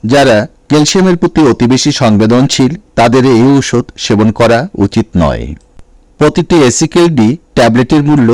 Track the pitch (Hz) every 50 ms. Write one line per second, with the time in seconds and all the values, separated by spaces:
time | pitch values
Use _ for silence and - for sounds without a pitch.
0 | - 110 123 143 139 135 117 107 110 - _ _ _ _ 139 151 151 147 - 190
1 | 185 185 175 170 - 175 - - 156 131 113 - 120 120 127 127 - 151 135 -
2 | 135 113 107 101 110 110 117 123 131 139 - - 135 127 151 - _ _ _ -
3 | 120 110 113 131 123 135 127 110 117 135 139 139 127 - - 120 120 - - -
4 | - - 120 101 107 110 104 - 123 - 117 117 135 190 _ - 101 101 - 117
5 | 117 _ _ 95 82 73 64 57 58 64 76 - _ _ _ - - _ _ _
6 | _ _ _ _ 147 151 147 - 170 - - 170 143 123 113 - 165 151 - 170
7 | 175 170 160 131 110 107 131 170 _ _ _ - 123 117 113 120 131 - - 151
8 | 143 147 151 147 123 113